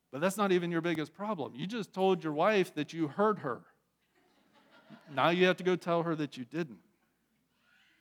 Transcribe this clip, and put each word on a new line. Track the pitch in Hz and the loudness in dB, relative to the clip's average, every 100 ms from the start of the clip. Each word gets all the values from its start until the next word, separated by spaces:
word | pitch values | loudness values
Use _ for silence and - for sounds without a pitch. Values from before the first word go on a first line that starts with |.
| _ | _
But | 135 | -2
that's | 180 196 | -2 0
not | 202 | 2
even | 180 170 | 2 0
your | 170 | -2
biggest | 165 160 147 | 0 -2 -4
problem. | - 208 190 117 | -8 -6 -6 -6
You | 117 180 | -8 -8
just | 233 190 | -6 -6
told | 190 190 180 | 0 2 2
your | 156 | 0
wife | 147 190 214 185 | 2 4 4 0
that | - 143 | -4 -6
you | 165 156 | -4 -4
heard | 139 208 202 | 2 2 0
her. | 147 113 - _ _ _ _ _ _ _ _ _ _ - - - - | -4 -8 -10 _ _ _ _ _ _ _ _ _ _ -20 -20 -20 -8
Now | 135 151 | 2 2
you | 180 180 | 6 4
have | 180 | 4
to | |
go | 180 175 | 0 0
tell | 180 170 | 0 0
her | 165 | 0
that | 160 147 - | -2 -4 -8
you | |
didn't. | 123 156 165 95 _ _ _ _ _ _ _ _ _ _ _ _ | -8 -6 -8 -10 _ _ _ _ _ _ _ _ _ _ _ _